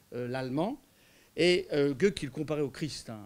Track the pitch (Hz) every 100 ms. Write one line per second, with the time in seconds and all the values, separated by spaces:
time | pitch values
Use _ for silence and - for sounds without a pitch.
0 | - 120 123 131 131 139 196 294 _ _
1 | _ _ _ - 175 180 - 147 143 139
2 | 196 - 143 - 147 151 139 - 151 -
3 | - 107